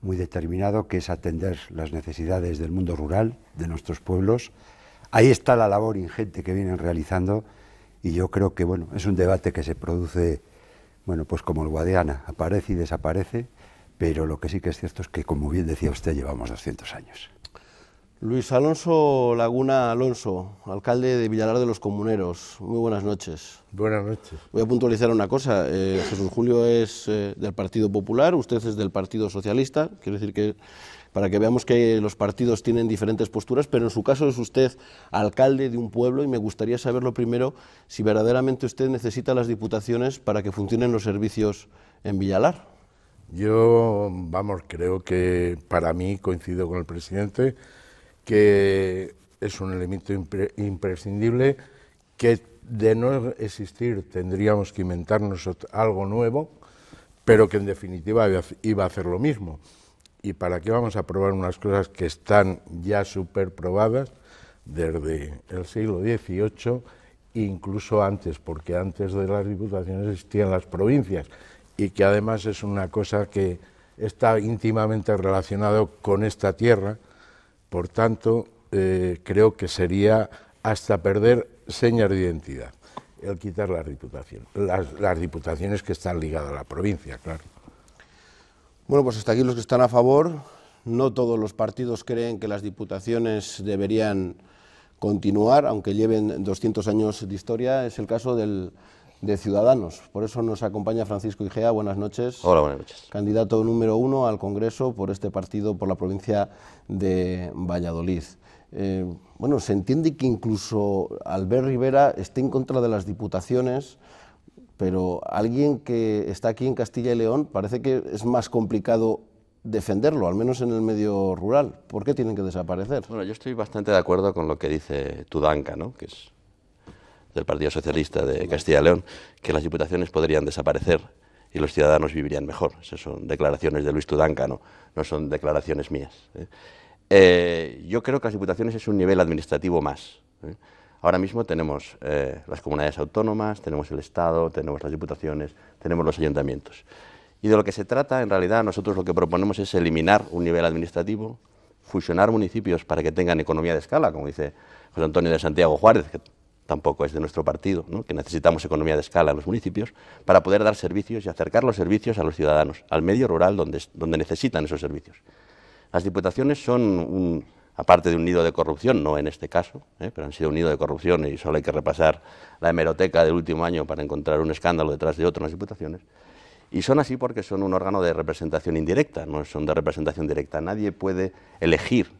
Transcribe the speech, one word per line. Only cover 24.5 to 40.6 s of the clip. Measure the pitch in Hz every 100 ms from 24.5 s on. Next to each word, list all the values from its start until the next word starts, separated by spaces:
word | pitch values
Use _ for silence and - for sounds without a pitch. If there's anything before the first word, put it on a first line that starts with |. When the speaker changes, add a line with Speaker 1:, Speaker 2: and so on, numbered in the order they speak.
Speaker 2:
Voy | 107
a | 113
puntualizar | 123 120 113 117
una | 113 98
cosa. | 135 135 104 71
Eh, | 87 95 95 85
Jesús | 98 95
Julio | 98 117 120
es, | 117 117 110 - -
eh, | 107 101 98
del | 107
Partido | 95 95 113 107
Popular, | 101 98 113 156
usted | 175 120 120
es | 113
del | 104 101
Partido | 101 95 113 107
Socialista. | 98 101 113 135 - 156 -
Quiero | - 101
decir | 104
que, | 98 104 104 - - - - -
para | - 98
que | 101
veamos | 113 123 -
que | 120 117 110
los | 104 -
partidos | 101 104 123 110
tienen | - 117 117
diferentes | 107 104 107 110
posturas, | 110 - 127 147
pero | 131
en | 117
su | 113
caso | 107 139 147
es | 123
usted | 117 - 131 - - - -
alcalde | - 104 - 131 135 135
de | 120
un | 117
pueblo | 110 123 131
y | 143
me | 123
gustaría | 104 - 110 120
saber | 127 123
lo | 127
primero, | 120 117 120 127 - - - _
si | -
verdaderamente | 107 107 110 123 131 131
usted | 127 - 131
necesita | 131 110 117 120
las | 127 117
diputaciones | 113 110 110 104 117 127 135
para | - 104
que | 101
funcionen | 92